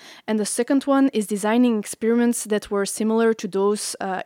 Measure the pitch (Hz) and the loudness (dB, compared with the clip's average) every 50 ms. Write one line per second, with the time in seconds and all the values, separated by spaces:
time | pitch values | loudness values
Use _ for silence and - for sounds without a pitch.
0 | - - - - - - 220 214 202 - - - 240 - 285 269 - 285 269 269 | -20 -20 -20 -14 -6 -4 -2 -2 -2 -2 -2 -4 0 0 0 0 2 2 2 4
1 | 269 269 - 220 202 - 214 196 208 208 226 247 247 240 226 208 202 - - - | 4 2 2 -2 -2 -2 -4 -2 0 2 2 4 4 4 2 0 -4 -6 -8 -2
2 | 226 220 233 240 240 240 233 - - 208 214 208 - - 208 202 196 - - - | 0 2 2 4 2 2 0 -2 -2 -2 -4 -4 -2 -2 -4 -2 -2 -4 -4 -2
3 | 214 220 220 226 226 226 226 - - 185 170 190 196 202 214 208 - - - - | -2 0 2 2 2 2 0 0 -4 -4 -2 0 2 2 0 0 -4 -8 -8 -6
4 | - 190 185 - - | -6 -6 -6 -6 -6